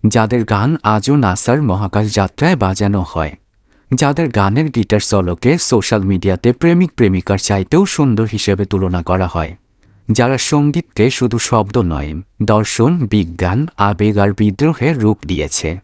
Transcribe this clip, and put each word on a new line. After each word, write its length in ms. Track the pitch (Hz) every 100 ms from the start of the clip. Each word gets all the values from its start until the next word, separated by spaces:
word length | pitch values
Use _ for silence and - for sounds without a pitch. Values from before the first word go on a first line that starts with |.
যাদের 380 | 107 117 110 120 110
গান 240 | 104 120 160 104
আজও 300 | 107 113 143
নাসার 420 | 110 90 - 131
মহাকাশ 440 | 143 95 101 104 107
যাত্রায় 440 | 104 95 - 160 180
বাজানো 440 | 98 95 101 101
হয়, 300 | 85 82 78 - _ _ _ _ _
যাদের 360 | 131 143 143 160
গানের 360 | 107 98 113 156
গিটার 340 | 123 104 107
সলোকে 480 | - 101 90 87 120 165 -
সোশ্যাল 340 | 117 - 107
মিডিয়াতে 460 | 98 92 98 90 117
প্রেমিক 380 | 123 170 170 180
প্রেমিকার 460 | - 110 92 - 98
চাইতেও 440 | - 101 92 - 202
সুন্দর 400 | - 143 110 110
হিসেবে 360 | 107 - 95 98
তুলনা 360 | 98 92 87
করা 240 | 82 92 90
হয়, 240 | 85 78 90 _ _ _ _ -
যারা 300 | 110 123 131
সঙ্গীতকে 640 | - 147 147 156 - - 113
শুধু 260 | - 123 113
শব্দ 340 | - 117 101 117
নয়, 280 | 90 76 73 78 - _
দর্শন, 480 | 107 107 104 - 120 175 117
বিজ্ঞান, 520 | 107 85 85 90 104 156 -
আবেগ 360 | 101 95 104 101
আর 140 | 101
বিদ্রোহের 640 | 98 107 98 151 160 143 151
রূপ 180 | 107 104 -
দিয়েছে। 440 | 87 73 - 80 87